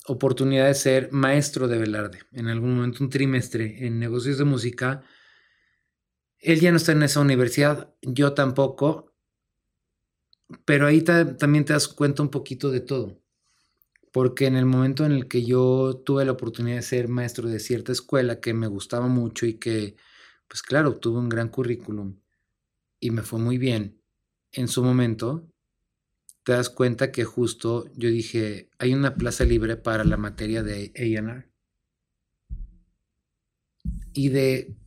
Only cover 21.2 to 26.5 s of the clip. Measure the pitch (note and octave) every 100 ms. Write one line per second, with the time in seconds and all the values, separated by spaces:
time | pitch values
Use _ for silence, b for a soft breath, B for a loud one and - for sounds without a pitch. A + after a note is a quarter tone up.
21.2 | B2 A#2 A#2 C3 A#2+ A#2+ - G#2 G2 F#2+
22.2 | _ _ _ _ _ _ _ - B2 A2+
23.2 | - A2+ A#2 B2+ B2+ A2+ G2+ - _ _
24.2 | _ _ _ C3+ B2 B2+ B2+ B2+ A#2+ G#2+
25.2 | A#2 D#3+ E3 _ _ _ _ _ _ _
26.2 | _ _ -